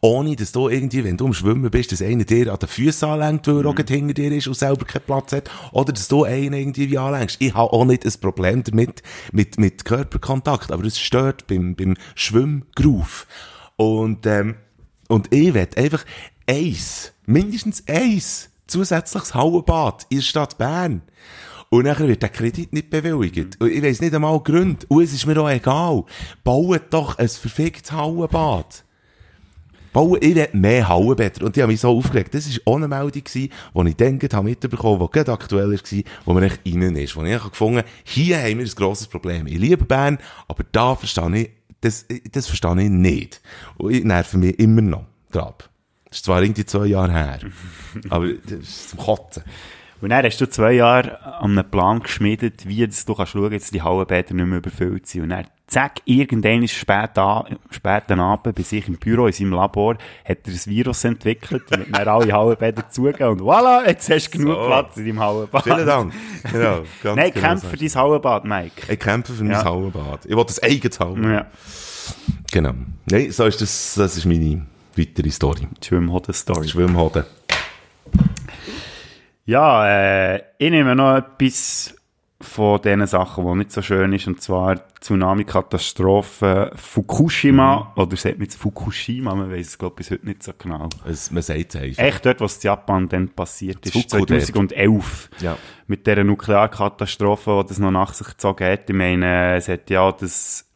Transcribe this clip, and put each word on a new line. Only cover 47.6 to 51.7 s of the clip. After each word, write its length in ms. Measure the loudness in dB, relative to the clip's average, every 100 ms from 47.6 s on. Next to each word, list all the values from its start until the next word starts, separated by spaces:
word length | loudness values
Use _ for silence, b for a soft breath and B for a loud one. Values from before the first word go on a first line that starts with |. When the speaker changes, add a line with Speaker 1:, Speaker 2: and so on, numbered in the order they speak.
| -20
Speaker 1:
<laughs> 340 | -18 -16 -16 -6
aber 200 | -2 -2
das 200 | -6 -10 -14
ist 300 | -14 -18 -16
zum 80 | -10
Kotzen. 440 | -4 -4 -4 -16 -16 B B B B B
Speaker 2:
Und 100 | 0
dann 140 | 2
hast 160 | 2 0
du 80 | -2
zwei 240 | 2 4
Jahre 460 | 6 6 6 2 -6 -16 -6
an 180 | 0 0
einem 100 | 0